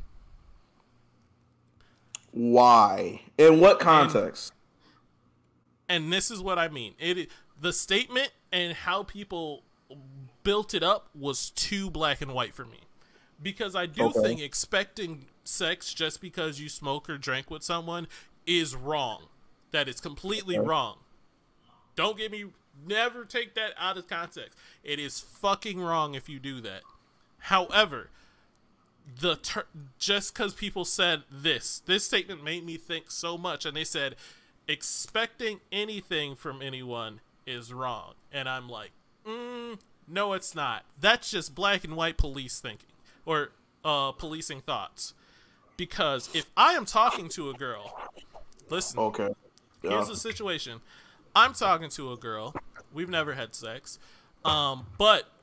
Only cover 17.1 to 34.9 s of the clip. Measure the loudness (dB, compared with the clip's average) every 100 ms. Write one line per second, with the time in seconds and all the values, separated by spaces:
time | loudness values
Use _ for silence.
17.1 | -8 -4 -4 -6 -8 -4 -4 -4 -8 -8
18.1 | -14 -20 _ 0 0 0 -4 -2 -2 -2
19.1 | -6 -14 -20 -20 _ _ -2 -2 -4 -10
20.1 | -8 -6 -6 -2 -2 2 0 -2 -8 _
21.1 | -20 _ _ _ _ _ _ _ -2 -2
22.1 | -2 -6 -8 -12 -16 _ -16 -4 0 0
23.1 | -2 -8 -6 -4 -4 -6 -4 -4 -4 -6
24.1 | -8 -8 -12 -16 -18 -20 -16 -8 -6 -6
25.1 | -8 -12 -2 0 0 -2 -6 -2 0 0
26.1 | -4 -12 -12 -10 -10 -12 -14 -18 -20 _
27.1 | _ _ -12 0 2 4 4 2 0 -12
28.1 | -20 -20 _ _ _ _ _ _ _ -20
29.1 | -4 -2 0 -2 -6 -8 -12 -18 -6 0
30.1 | 0 -2 -4 -4 -4 -6 -4 -2 2 2
31.1 | 2 -4 -4 -2 0 -2 -6 0 0 2
32.1 | 0 -2 -8 -8 -8 -8 -12 -8 -10 -8
33.1 | -8 -6 -6 -6 -6 -6 -4 -4 -2 -4
34.1 | -6 -20 -20 _ _ -6 -4 -2